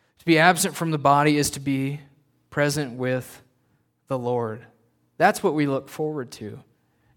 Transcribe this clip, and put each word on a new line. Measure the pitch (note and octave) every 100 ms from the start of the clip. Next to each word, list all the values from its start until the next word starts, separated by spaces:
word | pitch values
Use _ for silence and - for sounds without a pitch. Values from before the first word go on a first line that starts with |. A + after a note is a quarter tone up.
| _ _
"To | -
be | D#3+
absent | E3+ E3+ F#3+
from | - E3
the | D#3
body | C#3 C#3+ D3 D3
is | C#3+
to | C#3+
be | C#3 C3+ C3+ D3 - _ _ _ _
present | - D3 C#3+ C#3
with | B2 B2+ B2+ B2 - _ _ _ _ _ _ -
the | C3
Lord." | A#2+ B2 A2+ A2 - _ _ _ _ -
That's | F3 G#3+
what | G3
we | D3+ C#3+
look | C3+ C#3
forward | - D3+ D3+ A#2+
to. | - G#2+ A#2+ - _ _ _ _